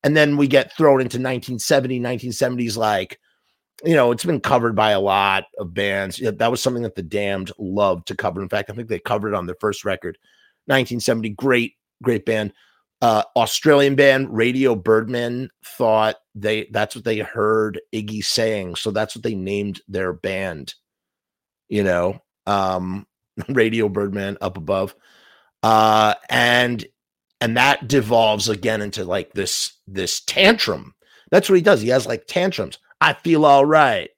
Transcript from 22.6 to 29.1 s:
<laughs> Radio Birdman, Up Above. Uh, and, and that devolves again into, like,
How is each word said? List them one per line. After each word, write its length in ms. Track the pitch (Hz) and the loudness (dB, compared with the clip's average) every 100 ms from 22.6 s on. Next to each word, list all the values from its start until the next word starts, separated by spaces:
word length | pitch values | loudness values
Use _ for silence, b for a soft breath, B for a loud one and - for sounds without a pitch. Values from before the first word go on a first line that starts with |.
| 95 92 92 98 - _ _ | -2 -4 -6 -10 -12 _ _
<laughs> 200 | - - | -14 -4
Radio 400 | 131 113 113 104 | 0 2 2 -2
Birdman, 500 | 98 101 101 98 98 | -2 -6 -6 -6 -6
Up 160 | 98 92 | -8 -8
Above. 380 | 78 95 98 - b b b b b _ | -4 -2 -4 -10 b b b b b _
Uh, 500 | 110 110 110 107 107 - - | 4 6 6 6 4 0 -2
and, 560 | 123 120 120 123 117 - _ _ _ _ _ | 0 4 4 2 -2 -8 _ _ _ _ _
and 160 | 120 120 | -2 2
that 320 | 135 - 113 | 2 2 0
devolves 600 | 139 110 117 110 107 101 | 0 4 4 4 2 -2
again 320 | - 110 110 | -2 -2 -2
into, 240 | 104 104 | -6 -8
like, 280 | 92 | -4